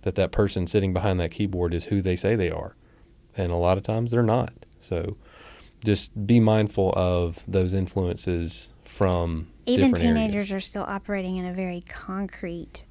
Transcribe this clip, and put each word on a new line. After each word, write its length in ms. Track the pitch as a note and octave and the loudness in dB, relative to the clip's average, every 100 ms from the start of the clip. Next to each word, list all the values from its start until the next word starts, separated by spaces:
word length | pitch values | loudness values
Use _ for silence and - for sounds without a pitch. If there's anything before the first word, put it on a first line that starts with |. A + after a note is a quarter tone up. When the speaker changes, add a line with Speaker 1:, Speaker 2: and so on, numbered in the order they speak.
Speaker 1:
that 140 | - F#2 | -2 0
that 160 | F#2 | 0
person 360 | - G2+ - F2 | 2 0 2 0
sitting 240 | G#2+ F#2+ | 2 2
behind 260 | F2+ G2 F#2 | 0 0 0
that 120 | E2+ | -2
keyboard 420 | - G#2 F#2+ F2 | -2 -4 0 0
is 120 | E2+ - | -2 -2
who 160 | G2+ | 0
they 140 | F#2+ F2+ | 0 0
say 200 | F#2+ A2+ | 2 2
they 140 | F2+ | 0
are. 240 | D#2+ - - _ _ - _ _ - | -2 -8 -14 _ _ -20 _ _ -4
And 140 | F2+ | -2
a 40 | F2 | 2
lot 200 | F2 F#2+ | 2 2
of 60 | |
times 280 | G2+ A2+ A#2 | 0 -2 0
they're 120 | A#2 | 2
not. 300 | A#2 A#2 B2 - - _ | 4 2 0 -8 -20 _
So 380 | - E2+ E2+ G2+ - - - - - _ G#2+ | -6 -4 -4 -8 -16 -20 -20 -20 -20 _ 0
just 400 | G2+ - - G2+ | 0 0 -8 4
be 140 | A#2 | 6
mindful 540 | A2 A2 G#2 - F#2+ - | 6 4 2 2 0 2
of 480 | F2+ F2+ E2+ E2+ - | 2 2 0 -4 -2
those 260 | F#2+ F#2 | 0 2
influences 960 | F#2+ F#2 - F2+ F2+ - F2 E2 - - - - | 0 -2 -2 -2 -2 -2 -2 -2 -8 -14 -20 -20
from 600 | - G2 F2+ E2+ D#2+ D#2+ - - | 0 2 2 0 -4 -8 -12 -2
Speaker 2:
Even 260 | B3 C4+ | 2 4
Speaker 1:
different 240 | B3 A#3 A3+ | 4 2 2
Speaker 2:
teenagers 180 | A3 G3+ | 0 -2
Speaker 1:
areas. 160 | G3 | -4
Speaker 2:
are 60 | G3 | -6
still 240 | F#3+ G3+ F#3 | -6 -8 -6
operating 480 | G3 - G3+ F#3 F#3 | -8 -6 -6 -4 -6
in 80 | F3+ | -6
a 80 | |
very 280 | F3+ F#3 F3 | -6 -6 -8
concrete 1040 | F3 - - F#3+ G3 - F#3 E3+ - - - | -12 -16 -10 -8 -8 -8 -10 -10 -12 -16 -20